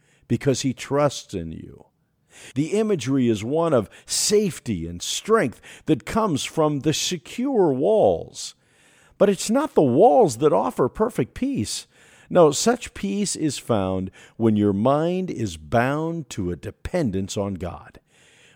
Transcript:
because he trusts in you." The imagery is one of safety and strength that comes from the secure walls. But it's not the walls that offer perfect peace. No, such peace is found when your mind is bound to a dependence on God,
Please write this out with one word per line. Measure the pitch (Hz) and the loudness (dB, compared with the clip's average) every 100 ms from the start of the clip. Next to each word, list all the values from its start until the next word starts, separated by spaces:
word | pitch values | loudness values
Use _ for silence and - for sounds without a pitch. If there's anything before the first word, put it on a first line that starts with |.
| _ _ - | _ _ -6
because | 117 143 123 | -2 0 -2
he | 135 | -2
trusts | 120 - 139 147 - - | -6 -4 -2 -2 -2 -10
in | 92 82 | -10 -10
you." | 80 - - _ _ _ _ _ - - 123 | -12 -16 -20 _ _ _ _ _ -20 -10 -4
The | 156 | -2
imagery | 208 220 185 117 135 120 | 0 0 -2 0 2 2
is | 107 | 0
one | 113 156 170 | -2 -2 2
of | 131 95 - - | 2 0 -10 -6
safety | - - 208 208 - - 92 82 | -4 2 2 2 -4 -6 -4 -6
and | 87 | -8
strength | - - - 220 143 - - - - | -8 -6 2 2 2 -4 -20 -10 -2
that | 135 - | -2 0
comes | 220 220 139 | -2 0 -2
from | - - 151 143 | -4 0 0 0
the | 151 | -2
secure | 143 - 180 - - 269 247 170 | -2 -2 -6 -10 -6 -2 2 2
walls. | 131 165 214 117 82 - - - - _ _ _ _ _ - | 2 2 4 4 2 -4 -14 -14 -16 _ _ _ _ _ 2
But | 202 | 2
it's | 190 - | 2 0
not | 247 302 - | -2 2 2
the | |
walls | 143 120 247 277 185 113 | 4 6 6 6 4 4
that | 147 | 2
offer | 180 254 - 127 | 2 0 0 -2
perfect | - 220 - 123 - | 0 -2 -2 -4 -4
peace. | 269 240 104 - - _ _ _ - | -6 -4 -6 -8 -12 _ _ _ 0
No, | 180 160 | 4 6
such | - 226 247 - | 4 0 0 -4
peace | - 196 202 202 - | -8 -6 -4 -4 -2
is | 151 - | -4 -4
found | - 110 95 95 92 - - - | -2 0 0 -2 -6 -10 -16 0
when | 113 104 | 2 4
your | 104 | 4
mind | 98 120 147 165 185 185 | 4 2 2 0 -2 -4
is | - 107 80 | -6 -8 -8
bound | 76 117 127 147 160 170 147 | -2 0 0 -2 -4 -8 -10
to | - 90 | -6 -6
a | 87 | -6
dependence | 107 - - 180 135 95 95 107 | -10 -12 -6 -2 -2 -2 -4 -6
on | 101 | -6
God, | 92 87 - - - _ _ _ _ _ | -6 -10 -12 -20 -20 _ _ _ _ _